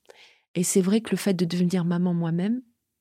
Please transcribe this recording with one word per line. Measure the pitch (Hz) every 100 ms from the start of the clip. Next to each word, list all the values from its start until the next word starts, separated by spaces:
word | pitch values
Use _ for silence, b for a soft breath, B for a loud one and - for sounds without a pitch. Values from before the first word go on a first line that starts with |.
| - b b b b 170
Et |
c'est | 180 202
vrai | 185 220
que | 226
le | 185
fait | 202 180
de | 170
devenir | 175 180 185 170
maman | 175 180 170
moi-même | 165 170 202 247 - _ _ _